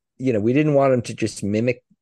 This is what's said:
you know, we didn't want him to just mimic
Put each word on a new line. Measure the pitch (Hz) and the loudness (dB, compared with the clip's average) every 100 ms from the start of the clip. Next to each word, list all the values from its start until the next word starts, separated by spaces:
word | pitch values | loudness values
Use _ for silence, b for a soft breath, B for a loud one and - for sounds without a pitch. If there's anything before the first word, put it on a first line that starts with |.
| _ - | _ -6
you | 131 | -2
know, | 107 | 0
we | 110 | 2
didn't | 135 151 | 2 2
want | 139 135 | 2 2
him | 127 | 2
to | 117 | -2
just | 110 110 - 101 | -4 -6 -4 -4
mimic | 104 123 - _ _ | -2 -2 -4 _ _